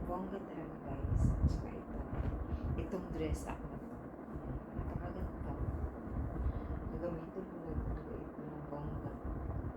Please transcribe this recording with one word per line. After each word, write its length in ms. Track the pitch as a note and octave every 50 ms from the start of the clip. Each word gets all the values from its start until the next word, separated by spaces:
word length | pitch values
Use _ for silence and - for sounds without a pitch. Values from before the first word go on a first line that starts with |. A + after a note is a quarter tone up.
| E3 F3
bongga 320 | F3 F#3 F#3+ - G3 G3 - -
talaga, 280 | - E3 D3+ D3 - - - -
guys. 400 | - - - - - - - -
At 160 | - - - -
tsaka 220 | - - - - -
ito. 220 | - - - - - - - - - - - - - - - - - - - - -
Itong 280 | - - F#3+ F3+ F3 -
dress 320 | D#3+ D#3 D#3 D3+ D3 - -
ako 200 | - - - - -
na 80 | - -
to. 160 | - - - -
Ayan, 720 | - - - - - - - - - - - - - - - -
napakaganda. 720 | - - - - - - - - - - - - - - - - - - - - - - - - - - - - - - - - - - - - - - - - - - -
Gagamitin 480 | - E3+ F3 E3 D#3+ E3 - - - -
ko 120 | - - E3+
na 160 | - D#3+ D3+ - -
talaga 280 | - - - - - -
ito 240 | - - - - -
ng 240 | D3 D3+ D3+ D3 - -
bongga. 400 | D3 D3 D3 D3 D3 - - - - - - - - - - - - - - - -